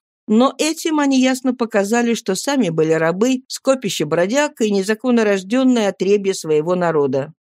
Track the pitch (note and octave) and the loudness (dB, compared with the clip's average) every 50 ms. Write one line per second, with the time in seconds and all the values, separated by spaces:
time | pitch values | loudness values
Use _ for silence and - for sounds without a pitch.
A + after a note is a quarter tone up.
0 | _ _ _ _ _ - G#3+ A3+ C4 C4+ - - D4+ D#4 D#4 - - E4 D#4 D4+ | _ _ _ _ _ 0 2 4 2 2 0 -2 -4 -4 -4 -4 -4 -2 0 0
1 | C#4+ C#4 C4+ C4 B3+ C4 C4 B3+ - C4 B3 - A#3 A3 - G3 G3 G3+ A#3 A#3+ | 2 2 2 2 2 2 0 0 -2 -4 -2 -2 -4 -2 -2 -2 0 0 0 0
2 | A#3+ A#3 A3+ - - G3+ F#3+ - - C#4 D4 C4+ G#3 E3+ D#3+ D#3+ D#3 D#3+ D#3+ D#3+ | 0 0 -2 -2 -2 -4 -4 -4 -2 -2 -2 0 0 0 0 0 0 2 2 2
3 | D#3+ E3 F3 F#3+ A#3 C4 C4 C4 - - - - - C4 C4+ C4 G#3+ F#3+ - - | 0 0 0 0 0 0 0 -2 -4 -10 -14 -4 -2 0 0 0 -2 -4 -4 -4
4 | D#3+ D3+ D#3+ E3+ F3+ G3 B3 C#4+ D4+ - - - A3+ G#3+ G3+ G3 F#3 G#3 A3 G#3+ | -4 -2 0 0 0 0 0 0 -2 -2 -2 -2 -2 0 0 0 0 -2 -4 -2
5 | - B3+ A#3+ A3+ A3 G#3 G3+ F#3+ F#3 F#3+ A#3+ C4 C4 B3+ B3 A3+ G#3 G3 F#3+ - | 0 0 2 2 2 2 0 -2 -2 -2 0 2 2 2 2 2 0 0 -2 -2
6 | F3+ G3 G3+ G#3 G3 F#3+ F#3 - - D#3 D3+ D3+ D#3 F3 F3+ F3+ F3 E3 D#3+ D3 | 0 0 0 0 0 -2 -4 -4 -2 0 0 0 0 0 0 0 0 0 0 0
7 | C#3+ C3+ C3+ C3+ C#3+ D#3 - _ _ | 0 0 0 -4 -4 -6 -12 _ _